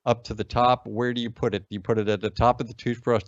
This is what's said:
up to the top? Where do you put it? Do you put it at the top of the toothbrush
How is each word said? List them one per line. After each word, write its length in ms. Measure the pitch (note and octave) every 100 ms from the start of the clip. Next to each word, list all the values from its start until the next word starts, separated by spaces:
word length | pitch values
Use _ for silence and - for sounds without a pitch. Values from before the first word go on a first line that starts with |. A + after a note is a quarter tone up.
| B2
up 180 | A#2
to 100 | -
the 100 | G#2+
top? 420 | - A#2+ B2 B2 G#2
Where 260 | G#2+ B2
do 60 | A#2+
you 100 | A#2
put 240 | - B2
it? 80 | G2
Do 120 | -
you 60 | G#2
put 180 | F#2 A2
it 100 | G#2
at 120 | G2+
the 100 | -
top 300 | - A#2 B2
of 80 | A#2+
the 60 |
toothbrush 480 | - B2 A#2+ B2 A2+